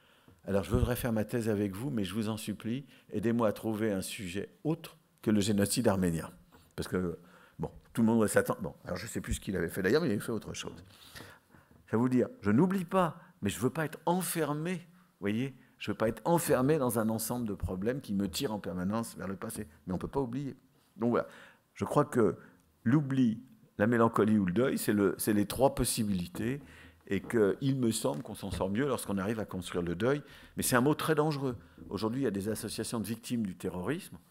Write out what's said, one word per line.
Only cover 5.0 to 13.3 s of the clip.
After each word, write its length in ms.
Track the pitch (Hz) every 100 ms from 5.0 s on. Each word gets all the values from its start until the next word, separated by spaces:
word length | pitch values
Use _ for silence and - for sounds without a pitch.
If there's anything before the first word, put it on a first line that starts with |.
| _ _
que 100 | 120
le 100 | 107
génocide 460 | 101 101 101 - 113
arménien. » 440 | 95 92 80 - - - - _ -
Parce 120 | -
que, 300 | 92 90 80 - - - -
bon, 120 | 80 - -
tout 80 | -
le 60 | 113
monde 200 | 117 104
s'attend. 300 | 101 98 -
Bon, 120 | 78 -
alors 120 | - 90
je 80 |
ne 60 | 117
sais 100 | -
plus 140 | 101
ce 60 | -
qu'il 140 | -
avait 140 | 90 85
fait 140 | -
d'ailleurs, 180 | 95 147
mais 80 | 165
il 40 |
avait 80 | 104
fait 120 | -
autre 220 | 110 -
chose. 280 | - - - 90 - - - - - _ - _ - -
Ça 80 | 110
veut 100 | 127
dire, 200 | 127 113 -
je 100 | 98
n'oublie 360 | 110 180 196 170
pas, 340 | 190 170 - -